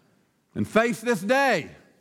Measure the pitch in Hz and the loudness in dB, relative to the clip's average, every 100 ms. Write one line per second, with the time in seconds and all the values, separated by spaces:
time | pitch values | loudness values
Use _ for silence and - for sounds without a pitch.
0 | _ _ _ _ _ - 104 214 233 214 | _ _ _ _ _ -6 0 2 2 0
1 | 226 214 196 262 277 190 95 - _ _ | -2 -2 0 2 2 0 -4 -14 _ _